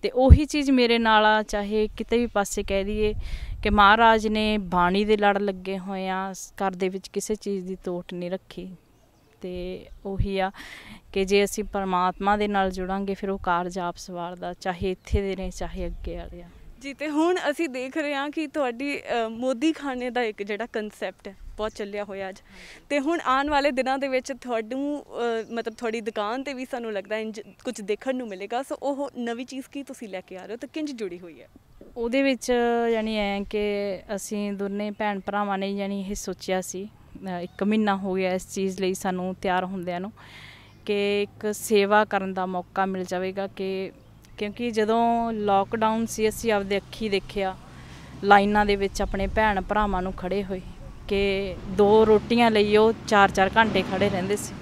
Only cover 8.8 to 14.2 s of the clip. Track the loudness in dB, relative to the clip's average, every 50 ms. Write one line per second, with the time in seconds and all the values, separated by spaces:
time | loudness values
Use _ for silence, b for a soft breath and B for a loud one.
8.8 | _ _ _ _ _ _ _ _ _ _ _ _ -12 -10 -8 -8 -8 -8 -8 -10
9.8 | -12 -16 -20 -14 -10 -8 -2 -2 -2 0 0 0 -2 -2 -4 B B B B B
10.8 | B B -20 B B -6 -2 -2 0 4 4 4 4 2 0 -4 -6 -4 -4 -4
11.8 | -2 0 0 2 2 2 0 0 2 2 2 2 2 0 2 2 2 0 0 -4
12.8 | -4 -4 -4 -4 -2 -4 -4 -4 -4 -4 -4 -4 0 0 0 0 0 -2 -4 -4
13.8 | -4 -6 -6 -8 -12 -12 -10 -8